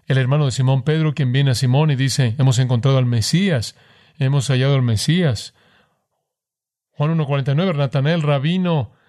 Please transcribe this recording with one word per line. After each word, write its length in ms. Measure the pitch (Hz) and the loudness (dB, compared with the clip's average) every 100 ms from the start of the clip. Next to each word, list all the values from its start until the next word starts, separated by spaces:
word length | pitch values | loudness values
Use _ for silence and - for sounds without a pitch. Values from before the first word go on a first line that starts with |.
| - | -2
el 100 | 131 | 0
hermano 280 | 127 147 143 | 0 0 0
de 60 | |
Simón 320 | 120 131 135 | 0 0 0
Pedro, 300 | 151 160 156 | 0 0 0
quien 180 | 147 127 | 0 0
viene 200 | 131 139 | 2 2
a 40 | 117 | 0
Simón 360 | 127 131 156 | 2 2 2
y 40 | 127 | 0
dice, 400 | 135 - 123 113 | -2 0 0 2
"Hemos 220 | 131 120 | 2 2
encontrado 380 | 127 123 135 135 | 0 0 2 2
al 80 | 123 | 0
Mesías, 720 | 120 - 165 202 139 - - _ _ _ - | 0 0 0 0 -2 -4 -12 _ _ _ -4
hemos 300 | 135 143 127 | -2 0 0
hallado 280 | 127 135 139 | 0 2 2
al 60 | |
Mesías". 720 | 123 104 - 175 165 110 - _ _ _ _ _ _ _ _ _ _ _ _ _ _ | 0 0 0 0 0 -2 -8 _ _ _ _ _ _ _ _ _ _ _ _ _ _
Juan 180 | - 147 | -4 -2
uno 160 | 165 139 | -2 -2
cuarenta 260 | 139 135 | -2 0
y 40 | 139 | 0
nueve, 180 | 190 | 0
Natanael, 480 | 147 139 143 143 170 | 0 -2 0 0 0
rabino, 720 | 147 143 147 185 180 160 113 _ | 0 0 0 0 0 -2 -4 _